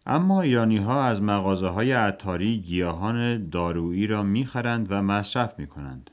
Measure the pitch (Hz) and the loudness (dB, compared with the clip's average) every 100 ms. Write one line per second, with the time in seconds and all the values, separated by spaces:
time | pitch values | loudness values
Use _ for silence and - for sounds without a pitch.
0 | - 143 185 190 160 123 110 110 101 139 | -2 2 4 4 4 4 4 4 2 0
1 | 131 104 104 101 95 95 92 90 123 127 | 2 0 2 0 2 0 0 0 0 2
2 | 104 95 101 87 101 113 87 87 87 82 | 0 -2 -4 -2 0 -2 -2 -2 -2 -2
3 | 104 117 120 117 87 90 87 85 85 90 | -2 -2 -2 -2 -4 -2 -2 0 -2 0
4 | 107 107 101 107 131 123 120 117 98 101 | 0 0 0 0 -2 -4 -2 -2 -2 0
5 | 98 101 101 127 117 - 73 - 69 64 | 0 0 -2 -2 -4 -6 -12 -12 -12 -14
6 | - | -16